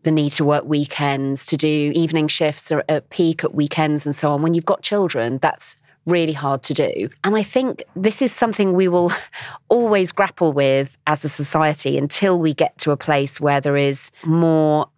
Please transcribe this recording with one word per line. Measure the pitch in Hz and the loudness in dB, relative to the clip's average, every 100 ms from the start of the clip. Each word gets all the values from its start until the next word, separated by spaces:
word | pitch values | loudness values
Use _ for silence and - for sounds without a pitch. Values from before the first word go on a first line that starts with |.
the | 160 | 2
need | 156 147 | 2 0
to | - | 0
work | 147 147 - | 2 2 0
weekends, | 147 143 - 143 135 135 139 - | -2 -2 0 0 2 -2 -4 -4
to | 151 | -2
do | 156 151 147 | 0 0 0
evening | 156 165 160 151 | 0 0 0 0
shifts | - 151 147 - | 0 -2 -2 -4
or | 147 - | -2 0
at | 151 _ | -2 _
peak | - 165 165 | -2 0 0
at | - | -4
weekends | - 147 - 156 151 | -2 -2 0 0 0
and | 147 143 | -4 -2
so | 147 | 0
on. | 143 | 0
When | 160 170 | 0 0
you've | 165 | 0
got | 196 | -2
children, | - 208 180 123 117 131 | 0 0 0 -2 -4 0
that's | 165 - - - _ _ - | -2 -2 -12 -16 _ _ 0
really | 175 160 | 0 0
hard | 147 139 139 | -2 -2 -2
to | - | -2
do. | 147 131 - 110 - | 0 0 -2 -6 -4
And | 196 214 | -2 0
I | |
think | 208 254 262 - - 180 | 0 -2 -2 -6 -12 -2
this | 202 214 | -2 0
is | 262 | -2
something | - 226 214 196 | 0 -2 2 2
we | 180 185 | 4 4
will | 175 175 - - - | 2 2 -2 -10 -16
<laughs> | - - _ | -16 -18 _
always | 233 233 208 185 | 2 4 2 2
grapple | - 190 - 170 | 0 0 2 0
with | 143 139 135 139 _ - | 4 2 2 0 _ -2
as | 151 | -2
a | 151 | -2
society | - 143 156 156 147 139 139 | -6 -2 2 2 0 -2 -2
until | 143 - 196 180 | -2 0 0 2
we | 160 | 0
get | 143 156 - | 0 -2 0
to | 156 | -2
a | 143 | -2
place | - 147 139 - | 0 0 0 -2
where | 143 143 | 0 0
there | 143 143 | 2 2
is | 139 135 - _ 160 | 0 -2 -10 _ 0
more | 165 165 160 156 151 - | 2 4 2 2 0 -2